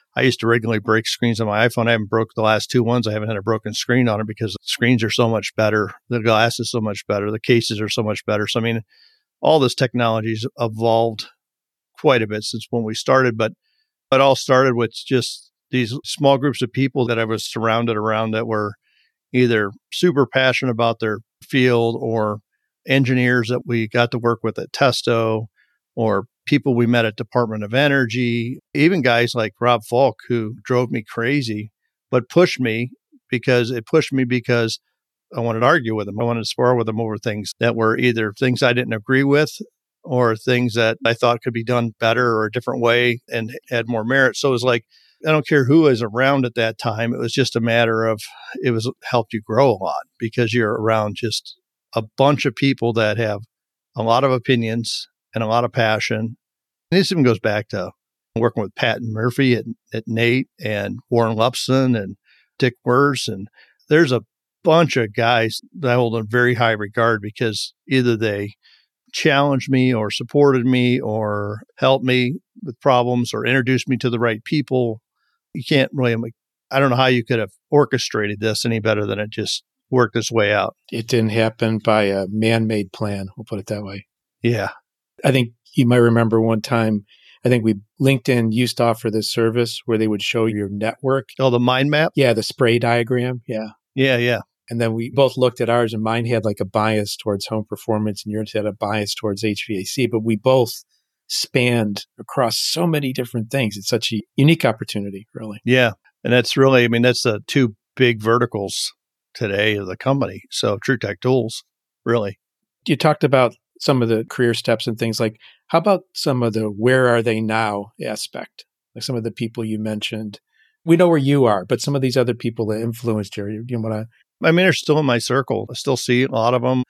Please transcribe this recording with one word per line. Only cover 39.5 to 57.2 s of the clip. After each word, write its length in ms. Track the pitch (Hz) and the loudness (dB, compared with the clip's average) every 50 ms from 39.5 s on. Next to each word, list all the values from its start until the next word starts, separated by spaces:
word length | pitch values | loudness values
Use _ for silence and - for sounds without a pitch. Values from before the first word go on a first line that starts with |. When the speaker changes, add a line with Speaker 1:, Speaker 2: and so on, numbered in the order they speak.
| - - 214 - _ _ _ _ _ _ - | -4 -8 -16 -18 _ _ _ _ _ _ -10
Speaker 1:
or 320 | 175 131 123 123 113 110 | -4 0 2 2 2 0
things 380 | 107 - 131 127 123 123 120 104 | 0 0 0 0 2 0 0 0
that 240 | 120 113 113 113 - - | 2 2 2 0 0 0
I 80 | 117 113 | -2 0
thought 300 | - - 120 120 117 - | 2 2 2 2 0 -2
could 100 | 131 113 | -4 -4
be 100 | 117 113 | -4 -2
done 280 | 110 123 120 117 113 104 - | -2 0 0 0 -2 -4 -2
better 360 | 117 113 113 120 127 120 113 | 0 0 2 2 2 2 0
or 100 | 110 107 | 0 -2
a 60 | 107 | -2
different 300 | 110 123 - - 131 127 | -4 -6 -6 -6 -4 0
way 400 | 117 117 117 120 123 120 117 120 - - | 2 2 2 4 2 2 0 -2 -6 -8
and 220 | 120 117 113 113 127 - - - | -6 -6 -6 -6 -10 -14 -10 -6
had 180 | 127 117 117 113 | -4 -4 -2 -2
more 160 | 123 110 110 | -4 -4 -2
merit. 320 | 117 131 139 135 127 104 | 0 2 2 2 2 2
So 140 | - - 139 | 0 0 0
it 40 | 131 | 0
was 100 | 117 120 | 0 2
like, 200 | 127 120 120 - _ _ _ _ _ _ _ - | 0 0 0 -2 _ _ _ _ _ _ _ -2
I 60 | 156 | 0
don't 160 | 156 151 147 - | 0 0 2 2
care 180 | 165 147 131 | 4 4 4
who 200 | 120 143 165 160 | 6 6 6 6
is 160 | 147 127 110 | 6 4 2
around 420 | 120 107 104 120 131 135 143 139 127 | 0 -2 -2 0 2 2 2 2 0
at 120 | 120 - | -2 -2
that 240 | 123 113 113 107 - | -2 -2 -2 -2 -4
time. 340 | - 120 107 110 117 117 123 | -4 -4 -4 -2 -2 -4 -2
It 60 | 127 | -4
was 140 | 123 113 - | -4 -2 0
just 220 | 143 127 - - | 0 0 0 0
a 60 | 120 | -2
matter 440 | 113 117 113 117 117 113 113 113 113 | 0 0 2 2 2 2 2 0 0
of, 140 | 113 110 110 - - - - - - - - 180 | 0 -2 -4 -6 -12 -18 -20 -20 -16 -10 -6 -2
it 80 | 135 | -2
was 200 | 117 113 107 127 - _ - | -2 -2 -2 -6 -8 _ -6
helped 280 | - - 120 110 - | -2 -2 -2 -2 -2
you 100 | - 110 107 | -6 -10 -8
grow 240 | - 107 117 139 135 | -2 2 2 4 4
a 80 | 110 95 | 2 0
lot 260 | 95 82 71 69 - _ _ - | -2 -4 -4 -6 -8 _ _ -8
because 380 | 120 113 - - 120 107 110 | -8 -4 -2 -2 0 0 0
you're 180 | 123 113 104 117 | 0 0 0 0
around 440 | 113 107 113 113 110 107 104 101 - | -2 0 0 0 0 0 -2 -4 -6
just 380 | - 110 - - - - - _ _ _ _ _ _ _ - | -6 -6 -6 -6 -8 -12 -16 _ _ _ _ _ _ _ -6
a 60 | 113 110 110 _ - | -4 -4 -4 _ 2
bunch 280 | 135 143 147 123 - | 2 2 2 2 0
of 100 | 143 110 | -4 -2
people 380 | - 143 139 131 - - 117 110 | 0 0 0 0 0 -2 -2 0
that 240 | 117 110 107 104 110 | 0 0 0 0 0
have 240 | 117 107 104 101 107 - _ _ _ _ _ _ _ _ - | -2 -2 -4 -6 -10 -14 _ _ _ _ _ _ _ _ -8
a 60 | - | -4
lot 220 | 110 117 117 127 135 | 0 2 2 2 2
of 80 | 135 | 2
opinions 760 | 131 123 - - 131 120 117 113 110 117 117 - - - - - _ _ _ _ - | 0 0 0 0 0 0 0 -2 -4 -4 -6 -6 -8 -10 -10 -14 _ _ _ _ -8
and 80 | 113 113 | -6 -4
a 40 | 107 | 0
lot 160 | 113 120 120 | 0 0 0
of 80 | 113 | 0
passion. 640 | - 123 113 107 110 104 - - 113 107 110 113 120 - _ _ _ _ _ _ _ _ _ _ | 0 0 2 2 2 0 -2 -4 -4 -4 -4 -6 -8 -12 _ _ _ _ _ _ _ _ _ _
And 100 | 165 185 | 2 2
this 120 | 190 - | 2 2
even 120 | 196 170 | 2 2